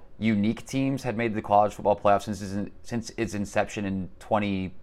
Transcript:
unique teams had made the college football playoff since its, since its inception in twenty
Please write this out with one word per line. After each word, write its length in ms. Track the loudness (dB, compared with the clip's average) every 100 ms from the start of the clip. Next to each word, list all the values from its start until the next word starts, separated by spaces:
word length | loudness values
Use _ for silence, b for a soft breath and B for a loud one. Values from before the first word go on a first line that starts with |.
| -16 -2
unique 480 | 0 4 2 0 -4
teams 380 | -2 0 0
had 140 | -2 -2
made 180 | -2 -2
the 60 |
college 320 | 4 6 6
football 260 | 2 0 4
playoff 220 | 4 4
since 180 | 2 -6
its, 300 | -6 -6 -6 -10
since 280 | -8 -6 -6 -4
its 160 | -4
inception 500 | -2 -2 0 0 -2
in 260 | -4 -4 -6 -10
twenty 560 | 0 0 2 0 -4 -8